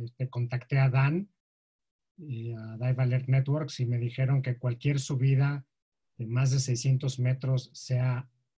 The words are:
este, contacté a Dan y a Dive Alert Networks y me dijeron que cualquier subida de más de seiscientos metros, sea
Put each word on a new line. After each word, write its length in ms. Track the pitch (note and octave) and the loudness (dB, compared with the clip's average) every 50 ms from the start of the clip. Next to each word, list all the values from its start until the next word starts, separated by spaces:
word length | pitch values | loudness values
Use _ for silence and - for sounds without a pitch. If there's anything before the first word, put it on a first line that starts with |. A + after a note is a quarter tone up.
| A#2 | -12
este, 260 | A#2 - - C3 B2+ | -12 -8 -8 -8 -6
contacté 500 | - B2 B2 A#2+ - B2+ - - C#3 C3+ | -4 -4 -2 -2 -2 -6 -4 0 2 2
a 120 | C3+ C3 | 4 4
Dan 380 | A#2+ C3 C3+ C#3+ D#3 F3+ G3+ - _ _ _ _ _ _ _ _ _ _ _ _ _ _ _ _ _ - | 4 4 4 2 2 0 -2 -6 _ _ _ _ _ _ _ _ _ _ _ _ _ _ _ _ _ -16
y 340 | E3 C#3+ B2+ A2+ A2+ A#2 A#2 | -12 -10 -8 -6 -6 -6 -8
a 240 | A2 A2 A2+ A2+ | -8 -10 -12 -8
Dive 260 | A2+ B2 B2+ B2+ C3 C3 | -4 -2 -2 0 2 2
Alert 260 | B2 B2 C3 - C3 | 2 0 0 2 2
Networks 500 | C3 C3+ C3+ C#3 C#3+ D#3 - C3 - - | 2 2 2 2 0 -2 -2 -4 -6 -4
y 80 | B2 | -2
me 120 | A#2 B2 A#2+ | -2 0 -2
dijeron 440 | A#2+ A#2 A#2+ - C3+ B2+ C#3 C3+ C3 | -2 -2 -2 -2 0 2 2 2 0
que 160 | B2+ A#2+ A#2+ | 0 -2 -2
cualquier 400 | - B2 A#2+ A#2+ - C#3+ C#3+ C#3 | -2 -4 -4 -2 0 0 0 0
subida 640 | C3+ - C#3+ B2 C3 C3+ C3+ C3+ C#3 C#3+ C#3+ C#3+ C3+ _ _ _ _ _ _ _ _ _ _ - | 0 -2 0 2 2 4 4 4 4 2 0 -2 -8 _ _ _ _ _ _ _ _ _ _ -10
de 80 | A#2+ | -8
más 240 | A2 A#2+ B2+ C3+ C3 | -2 0 0 2 2
de 80 | C3 C#3 | 2 2
seiscientos 600 | B2+ - A#2+ A#2+ - C3+ C3 C3 C#3+ C3 - - | 2 0 -2 0 2 2 2 2 2 -2 -2 0
metros, 500 | B2 B2+ C3 C3 - C3 C3 B2 - - - | 0 0 0 0 0 0 0 0 -2 -6 -12
sea 560 | - - - B2+ B2 B2+ B2+ B2 B2 - - _ _ _ _ _ | -16 -6 -2 -2 0 2 0 0 -2 -4 -10 _ _ _ _ _